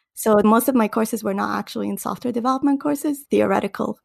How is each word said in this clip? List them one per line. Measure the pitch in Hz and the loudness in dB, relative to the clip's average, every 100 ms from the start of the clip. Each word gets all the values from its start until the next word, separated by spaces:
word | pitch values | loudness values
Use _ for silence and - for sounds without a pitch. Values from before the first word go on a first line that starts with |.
| _ | _
So | - 220 208 | -4 2 4
most | 214 226 277 | 6 4 4
of | |
my | 262 208 | 2 2
courses | 226 220 220 | 0 -2 -4
were | 214 | -4
not | 196 208 202 | -4 -4 -4
actually | 202 226 202 | -6 -8 -6
in | 196 | -6
software | - 196 247 | -6 -6 -6
development | 233 247 262 285 277 | -4 -2 0 0 0
courses, | 294 285 311 285 - | 0 -2 -2 -6 0
theoretical | 208 208 196 202 - 208 214 | 2 2 0 -2 -4 -6 -6